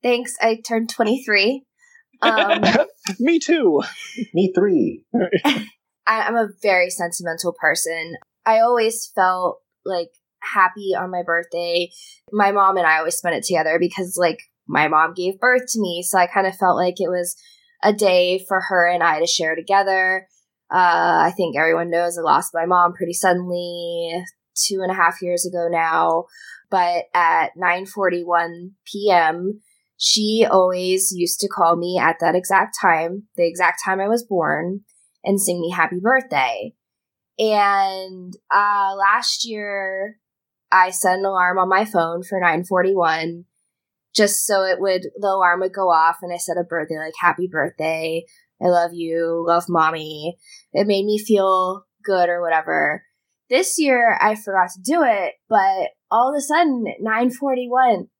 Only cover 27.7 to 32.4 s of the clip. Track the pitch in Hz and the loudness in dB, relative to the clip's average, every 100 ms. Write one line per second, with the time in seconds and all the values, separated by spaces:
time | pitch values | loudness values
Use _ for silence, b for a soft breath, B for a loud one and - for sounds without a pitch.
27.7 | 180 190 208 190 175 170 175 170 170 180 | -2 -6 -2 -2 0 0 0 -2 -8 -18
28.7 | 202 - 202 202 175 160 165 185 214 _ | _ -14 -4 2 4 4 0 -6 -8 _
29.7 | _ _ _ - 214 214 220 220 190 185 | _ _ _ 0 0 0 2 4 4 4
30.7 | 180 180 185 190 180 175 - 202 - 170 | 0 0 0 -2 -2 -4 -2 -4 2 2
31.7 | 170 175 180 135 - 165 175 | 2 0 0 0 2 0 0